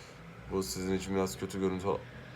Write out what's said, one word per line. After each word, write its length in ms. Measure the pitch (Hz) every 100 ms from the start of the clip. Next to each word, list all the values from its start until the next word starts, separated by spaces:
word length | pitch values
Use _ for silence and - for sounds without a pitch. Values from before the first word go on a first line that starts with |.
| - - - - -
Bu 100 | 95
sizin 360 | 95 95 92 95
için 160 | 95
biraz 240 | 98 95 -
kötü 220 | 95 98
görüntü 280 | 95 92 98
ol-, 120 | - - - -